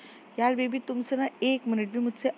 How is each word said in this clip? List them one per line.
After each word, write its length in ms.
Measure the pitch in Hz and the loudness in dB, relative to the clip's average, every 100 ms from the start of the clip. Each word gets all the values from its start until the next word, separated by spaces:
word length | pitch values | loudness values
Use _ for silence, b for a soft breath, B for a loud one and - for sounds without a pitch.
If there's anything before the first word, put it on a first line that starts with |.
| B B B - | B B B 0
"यार 180 | 240 254 | 2 2
baby, 240 | 254 254 | 0 -2
तुमसे 360 | - 247 240 262 | -4 -6 -2 -2
ना 140 | 262 - | -2 0
एक 180 | 247 262 247 | 0 2 2
मिनट 220 | 220 208 | 0 0
भी 100 | 233 | -2
मुझसे 300 | 240 220 - | -2 0 -2